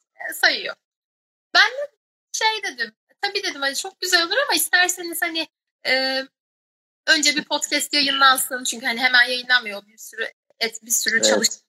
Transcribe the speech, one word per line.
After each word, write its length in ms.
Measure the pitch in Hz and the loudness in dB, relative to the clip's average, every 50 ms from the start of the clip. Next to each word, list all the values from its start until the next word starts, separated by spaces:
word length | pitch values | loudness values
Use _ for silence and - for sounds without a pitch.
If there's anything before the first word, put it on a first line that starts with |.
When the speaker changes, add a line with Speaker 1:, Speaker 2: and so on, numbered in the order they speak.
| _ _ _ _ - - | _ _ _ _ -14 -12
Speaker 1:
e, 40 | 320 | -4
sayıyor. 420 | - - 330 277 208 180 165 - _ _ _ _ _ _ _ _ _ _ _ _ _ _ _ - | 0 0 0 0 0 -6 -10 -12 _ _ _ _ _ _ _ _ _ _ _ _ _ _ _ 2
Ben 180 | 349 403 440 | 2 4 4
de 200 | 508 554 587 - _ _ _ _ _ _ _ _ - | 2 -6 -10 -10 _ _ _ _ _ _ _ _ -6
şey 300 | - 453 440 440 427 415 | -2 0 0 0 -2 -6
dedim, 320 | 370 269 247 226 220 _ _ _ _ _ - | -8 -6 -6 -8 -8 _ _ _ _ _ -6
"Tabii," 220 | - 392 392 403 392 | -6 -4 -4 -2 -4
dedim, 180 | 349 294 277 | -4 -6 -2
"hani 140 | 277 269 269 | -4 -4 -2
çok 240 | - - 381 - - | -4 -8 -8 -10 -8
güzel 220 | 359 359 359 339 339 | -4 0 2 2 2
olur 100 | 339 403 523 571 | 2 0 0 0
ama 80 | 539 359 | 0 0
isterseniz 640 | 320 - - 370 359 359 359 359 370 349 339 330 - | -2 0 2 4 2 4 2 0 -6 -8 -10 -6 -4
hani, 260 | 349 330 330 330 302 - _ _ _ _ _ _ - | -4 -4 -4 -4 -6 -8 _ _ _ _ _ _ -2
e, 360 | - 262 262 262 262 262 262 262 - _ _ _ _ _ _ _ _ _ _ _ _ _ _ - | -2 0 0 0 -2 -2 -4 -6 -8 _ _ _ _ _ _ _ _ _ _ _ _ _ _ 2
önce 280 | 294 320 302 294 294 269 | 2 2 4 4 0 0
bir 80 | 302 - | -2 -4
podcast 500 | - 302 285 - - 311 285 - - - | -4 -4 -4 -4 -2 -2 -4 -2 0 0
yayınlansın." 720 | 294 277 285 277 277 277 269 262 262 - - 269 254 254 | 0 0 0 2 4 6 6 6 4 0 -6 -6 -6 -4
Çünkü 220 | 262 247 226 254 | -6 -6 -4 -4
hani 140 | 247 233 233 | -4 -2 0
hemen 240 | 262 254 254 247 240 | 0 4 6 6 4
yayınlanmıyor. 640 | 254 254 247 240 254 254 240 226 208 196 202 202 | 4 2 -4 0 2 2 2 2 0 -10 -10 _
Bir 100 | 208 220 | _ _
sürü 340 | - - - 220 220 - - _ _ _ _ _ - | -20 -20 -18 -10 -10 -10 -10 _ _ _ _ _ -6
et, 200 | 226 226 - - 220 | -6 -6 -6 -8 _
bir 80 | 233 | -2
sürü 240 | 226 - - 226 220 | -2 0 0 0 0
Speaker 2:
Evet. 100 | 220 214 | 0 2
Speaker 1:
çalışma 380 | - - 202 214 - - - _ | 2 2 2 0 -2 -4 -6 _